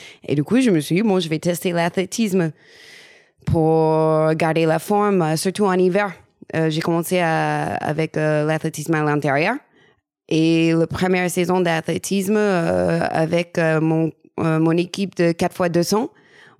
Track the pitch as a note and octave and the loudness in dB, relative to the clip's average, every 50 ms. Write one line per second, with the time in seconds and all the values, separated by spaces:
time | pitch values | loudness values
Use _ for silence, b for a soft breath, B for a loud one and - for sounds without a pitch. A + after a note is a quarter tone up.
0 | B B B B B - - C#3+ D3 - G3+ B3+ C4+ B3 F#3+ D#3 C#3+ - D#3+ F3+ | B B B B B -4 -2 -2 0 2 2 2 4 4 2 2 2 0 0 0
1 | A3 A3+ F#3+ F#3 F3 D#3+ D#3+ D#3 - E3+ F3 E3 - F#3+ E3+ E3+ E3+ E3+ - - | 2 2 2 0 0 -2 -4 -4 -2 -2 -2 -2 -2 -2 -2 0 -2 -2 -2 -2
2 | G3 F#3+ - - A3+ G#3 F3+ F#3+ E3+ D#3+ D3 B B B B B B B B B | -4 -4 -2 -4 -2 0 0 0 0 0 -4 B B B B B B B B B
3 | B B B B B B B B - - - E3+ D#3 D#3+ D#3+ D#3+ D#3+ D#3 D#3 D#3 | B B B B B B B B -4 -2 0 2 2 4 4 4 2 2 2 2
4 | D#3+ D#3+ D#3 D#3 D#3 D#3 D#3+ D#3+ E3+ D#3+ D#3+ D#3+ E3 D#3+ D#3 E3 - - G#3 G3+ | 2 2 2 2 2 2 0 0 0 0 0 2 2 2 0 0 0 0 0 2
5 | G#3 G#3 G3+ F#3 E3 D#3 D#3+ D#3 - F#3+ F3+ - G#3 G3 F#3 F#3+ F3+ F#3 F3 G3+ | 2 2 2 2 2 0 0 -2 -2 -4 -2 0 0 0 2 2 2 2 2 0
6 | G#3 G3 F3 - - _ _ _ - - - D#3+ D#3+ D#3+ D#3 D#3 E3 - E3+ E3+ | -2 -2 -6 -12 -20 _ _ _ -14 -8 -4 -2 -2 -2 -2 -2 -2 -2 -2 -2
7 | E3 - F#3 F3+ F3 E3 D#3+ D#3 D#3 D3+ D3+ D3 D3+ D#3 - - - - D#3 D3+ | -2 -2 -2 0 0 0 0 0 0 -2 -2 -2 -4 -4 -4 -4 -4 -4 -4 -4
8 | D#3+ D#3 - D#3+ D#3 D3+ D3+ D3+ D3+ D3+ D#3 D#3 - D#3+ D3+ - D3 D#3+ E3 D#3 | -4 -4 -2 -2 0 0 0 0 0 0 -2 -2 -4 -6 -8 -6 -4 -2 -2 0
9 | D3+ D3+ D3 D3 C#3+ D3+ C3+ C#3+ D#3+ G3 A#3+ D4 - b b b b b b b | 0 0 0 0 0 0 0 0 0 0 -2 -4 -8 b b b b b b b
10 | b b _ _ _ - - D#3 D#3+ E3 E3 E3 E3 E3 E3 E3 E3 D#3+ - - | b b _ _ _ -2 0 2 2 4 4 4 2 2 2 2 0 -2 -2 -2
11 | F#3 F#3 F#3 F#3 F3+ F3+ - F3+ F3+ E3 F3+ F#3 F3+ F3 E3 D#3+ D#3+ - E3 - | -2 0 0 0 0 -2 -2 -2 -2 0 0 0 0 0 0 -2 -2 -4 -4 -4
12 | - - F#3+ G3 F#3+ F#3 G#3+ G#3+ G#3 G#3 F#3+ F3 E3 E3 F3+ - - F3 E3 E3 | -4 -4 -2 -2 0 0 0 0 2 2 0 0 0 0 0 0 0 0 0 0
13 | E3+ - - - D#3+ D#3+ E3+ E3+ F3 E3+ - F3+ E3 D#3+ D#3+ D#3 D#3 D#3+ D#3+ D#3+ | -2 -2 0 -2 -2 0 0 -2 -2 -2 -2 -2 0 0 2 2 2 0 2 0
14 | E3 D#3 - _ _ - _ - - E3 D#3+ D#3+ D#3+ E3 E3 F3 F3 F3 - - | 0 -2 -4 _ _ -14 _ -4 -2 0 0 2 2 2 2 2 0 -2 -4 -6
15 | G3+ F3+ - - F3 E3+ E3 - F#3 F3 - - F#3 F3 E3 F3 F3 - G3 G#3+ | -6 -4 -2 0 0 0 0 0 -2 -4 -2 -2 -2 0 0 0 0 0 0 -2
16 | B3 - - b b b b b b b b b | -2 -4 -8 b b b b b b b b b